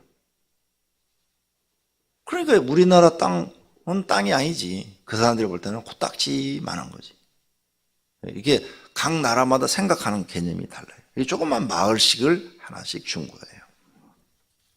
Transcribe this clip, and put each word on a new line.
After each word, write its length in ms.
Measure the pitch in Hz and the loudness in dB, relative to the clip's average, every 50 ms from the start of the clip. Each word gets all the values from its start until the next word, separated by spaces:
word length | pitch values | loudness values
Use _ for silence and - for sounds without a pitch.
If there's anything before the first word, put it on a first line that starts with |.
| _ _ _ _ _ _ _ _ _ _ _ _ _ _ _ _ _ _ _ _ _ _ _ _ _ _ _ _ _ _ _ _ _ _ _ _ _ _ _ _ _ _ _ _ _ | _ _ _ _ _ _ _ _ _ _ _ _ _ _ _ _ _ _ _ _ _ _ _ _ _ _ _ _ _ _ _ _ _ _ _ _ _ _ _ _ _ _ _ _ _
그러니까 340 | - - 359 349 311 262 196 131 123 | -8 -6 -4 0 4 4 4 4 4
우리나라 460 | 143 165 180 185 185 175 170 165 165 | 4 4 6 8 8 8 8 8 6
땅은 920 | - - 190 180 175 170 185 - _ _ _ _ _ - - 175 196 185 | 4 0 0 0 -2 -4 -6 -12 _ _ _ _ _ -8 -6 -4 -4 -2
땅이 260 | - - 196 202 202 - | 0 0 0 0 0 0
아니지. 680 | - 135 160 165 131 - 90 92 95 - - - _ _ | 0 0 -2 -4 -6 -8 -8 -8 -10 -12 -14 -18 _ _
그 120 | - - | -6 -2
사람들이 320 | 110 117 120 117 110 110 101 | 2 2 4 4 2 0 -2
볼 120 | 90 87 | -4 -6
때는 220 | - 98 104 117 - | -8 -8 -8 -10 -12
코딱지만한 1080 | - - - - - - - - 139 139 139 135 139 139 147 165 - - - - - | -14 -10 -6 -6 -6 -4 -4 -6 -4 -4 -4 -4 -4 -6 -8 -8 -8 -8 -8 -10 -12
거지. 260 | - - - - - _ _ _ _ _ _ _ _ _ _ _ _ _ _ _ _ _ _ _ _ _ - - | -16 -20 -20 -20 -20 _ _ _ _ _ _ _ _ _ _ _ _ _ _ _ _ _ _ _ _ _ -16 -14
이게 380 | - - 104 139 143 110 - - - - - - - | -12 -6 0 2 2 2 0 -4 -16 -20 -20 -12 -6
각 180 | - - 147 165 160 | -4 -2 -2 -2 0
나라마다 460 | 147 120 117 123 131 127 131 131 135 | 0 2 2 2 4 4 2 2 2
생각하는 600 | - - - 196 196 170 - - 110 104 104 87 | 0 -2 0 0 0 0 0 -2 -4 -4 -4 -6
개념이 420 | - - 92 87 87 82 90 90 - | -6 -6 -6 -6 -4 -6 -8 -10 -12
달라요. 300 | - - - - - - _ _ - | -14 -18 -20 -20 -20 -20 _ _ -6
이게 100 | 127 131 | -6 -4
조그만 400 | 131 180 - 165 160 139 117 - | -4 -4 -4 -2 -2 -2 -2 -2
마을씩을 920 | - 92 85 92 101 110 107 - - - 110 120 147 170 175 - - - - | -2 -2 0 2 2 2 2 2 2 2 2 2 2 2 0 -2 -8 -18 -20
하나씩 440 | - - - - - - - - - | -20 -18 -18 -14 -12 -12 -12 -10 -10
준 200 | - - - 76 | -10 -10 -8 -10
거예요. 360 | - - - - - - - - _ _ _ _ _ _ _ _ _ _ _ _ _ _ _ _ _ _ _ _ _ _ | -12 -14 -20 -20 -20 -20 -20 -20 _ _ _ _ _ _ _ _ _ _ _ _ _ _ _ _ _ _ _ _ _ _